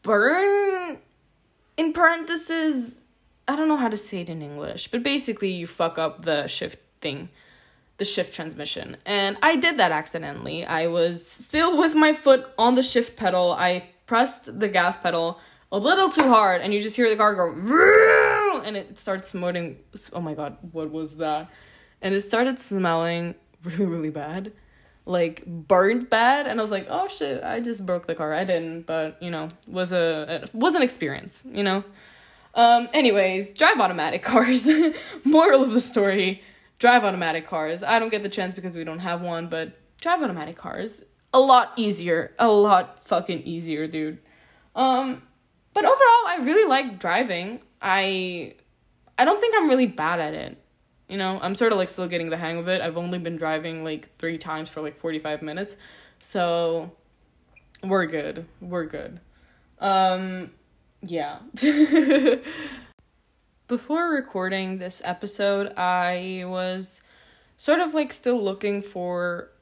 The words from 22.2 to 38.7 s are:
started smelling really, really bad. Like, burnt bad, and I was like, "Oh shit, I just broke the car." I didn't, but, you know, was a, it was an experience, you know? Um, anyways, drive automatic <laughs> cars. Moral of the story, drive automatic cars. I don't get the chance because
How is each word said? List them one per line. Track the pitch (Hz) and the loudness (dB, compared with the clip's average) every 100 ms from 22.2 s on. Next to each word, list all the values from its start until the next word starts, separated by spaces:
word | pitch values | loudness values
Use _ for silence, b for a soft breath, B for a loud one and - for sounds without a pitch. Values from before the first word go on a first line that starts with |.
started | 202 226 254 254 | -2 0 0 -2
smelling | - 196 180 165 170 170 170 - _ _ | -4 -2 0 0 0 -4 -6 -12 _ _
really, | 170 165 190 | -10 -4 -4
really | 165 156 | -2 -6
bad. | 151 147 180 202 214 b b b b - | -8 -10 -10 -10 -16 b b b b -4
Like, | 180 170 160 - | -2 -2 -4 -14
burnt | 170 151 185 196 240 247 | -14 2 4 4 0 0
bad, | 220 233 285 269 | 2 4 2 0
and | 226 | -4
I | |
was | 214 | -4
like, | 196 - | -4 -4
"Oh | 330 392 | -6 -6
shit, | - 302 - | -6 -6 -6
I | - 233 | -6 -6
just | 240 214 190 | -6 -6 -4
broke | 175 - | -4 -4
the | 165 | -6
car." | 151 | -4
I | 156 190 | -2 0
didn't, | 170 165 165 | -2 -2 -10
but, | 165 160 156 156 | -6 -4 -4 -8
you | 175 | -10
know, | 165 160 - - | -8 -10 -14 -10
was | 180 180 | -6 -2
a, | 180 165 156 147 165 | 0 0 -2 -6 -8
it | - 220 | -8 0
was | 320 330 | 2 4
an | |
experience, | 247 - 151 139 - - 262 | 2 0 -6 -6 -12 -16 -10
you | 202 | -4
know? | 202 196 202 b b b b b b - | -2 -2 -4 b b b b b b 4
Um, | 233 240 240 | 6 6 4
anyways, | 302 254 202 185 190 202 | 2 4 4 2 0 -6
drive | - 320 403 | 4 4 6
automatic | 190 180 151 - | 2 0 -4 -4
<laughs> | - | 2
cars. | 247 247 254 294 311 320 311 B B | 2 4 4 4 4 2 0 B B
Moral | 269 311 339 269 | 4 6 8 6
of | 262 | 6
the | 226 | 2
story, | 247 226 202 196 185 190 b b b _ | 0 0 2 2 -2 -4 b b b _
drive | 240 247 | 6 6
automatic | 208 185 165 160 160 | 4 0 -2 -4 -4
cars. | 165 156 170 | -4 -4 -4
I | - 226 | 2 2
don't | 226 | 2
get | 214 | -4
the | 202 | -4
chance | 208 185 185 | -6 -6 -8
because | 185 | -12